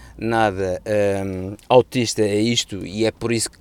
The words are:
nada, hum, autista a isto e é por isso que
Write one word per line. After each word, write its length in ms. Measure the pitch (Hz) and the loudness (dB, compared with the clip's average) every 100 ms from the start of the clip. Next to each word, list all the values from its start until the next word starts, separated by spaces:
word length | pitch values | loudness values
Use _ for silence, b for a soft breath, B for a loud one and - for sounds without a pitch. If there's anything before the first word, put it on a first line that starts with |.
| B B | B B
nada, 640 | 110 117 110 95 95 90 - 104 101 98 98 | -2 2 2 0 -2 -4 -2 0 0 0 -4
hum, 300 | 92 92 104 - | -6 -8 -8 4
autista 540 | 127 - 131 113 - | 4 4 0 -2 0
a 100 | 107 104 | 0 2
isto 500 | 113 120 - 98 90 | 0 0 -4 -6 -8
e 180 | 101 | -2
é 60 | 110 | -2
por 220 | - 117 | -2 -2
isso 180 | 117 - | -2 -4
que 80 | - | -10